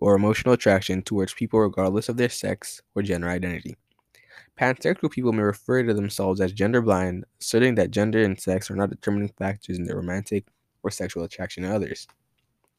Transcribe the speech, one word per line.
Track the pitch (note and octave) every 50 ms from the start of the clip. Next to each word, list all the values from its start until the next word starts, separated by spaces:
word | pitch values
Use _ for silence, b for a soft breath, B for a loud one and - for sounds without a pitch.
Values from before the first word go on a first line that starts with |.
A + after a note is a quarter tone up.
or | - G2+ G2+
emotional | G2 G#2 G#2 G#2+ - - B2+ B2
attraction | A#2 - - G2 F#2+ F#2+ - F#2 F#2+
towards | F#2 - A2 G2+ F#2+ F#2 -
people | - A#2+ A#2 - A2
regardless | G#2+ G2+ F#2 - F#2+ F#2+ F#2+ G#2+ A2 -
of | A#2
their | A#2+ B2 A#2
sex | - - - G2+ F#2 - - - - - - _ _
or | G2+
gender | G2+ G2 F#2 F2 E2+ F2
identity. | F2+ F2+ F#2 F2 F2 E2 - D#2+ - - _ _ _ _ _ _ B B B B B B B B _ -
Pansexual | C#3 B2+ B2+ - - D#3+ F#3 - - D3+
people | - - B2+ A#2+
may | A2 A2
refer | G#2 G#2 G2+ - - - B2 B2+
to | B2 A#2
themselves | G#2+ G#2 G2+ G2 - - G2+ F#2+ F#2 G2
as | F#2+ F#2 G2
gender | G#2 G2 G#2 A#2+ B2
blind, | A#2 A2 G2 F#2 F#2 F#2 F2+ F2+ F2 - _ _
asserting | - - - A2+ B2 C3 A#2+
that | A2 F#2 -
gender | - G#2+ G#2 A2 A2 A2+
and | A2 G2 F#2+ -
sex | - - F#2 F#2 - -
are | G2+
not | F#2+ G2+ F#2+
determining | G2 - - G#2+ G2+ G2+ G2+ G2 - -
factors | G2 G2 G2 G2+ - - F#2 F2+
in | F2+
their | F2 F2+
romantic | F#2 F2+ F2 F2+ G2 G#2 - G#2+ G2+ - _ _ _ _ _ _ _
or | - F#2
sexual | - - F#2 F2+ - F2 E2
attraction | - - - F#2 F2 - F2+ F2+
to | F#2 G#2+
others. | G#2 F#2 - - - - - _ _ _ _ _ _ _ _ _ _ _ _ _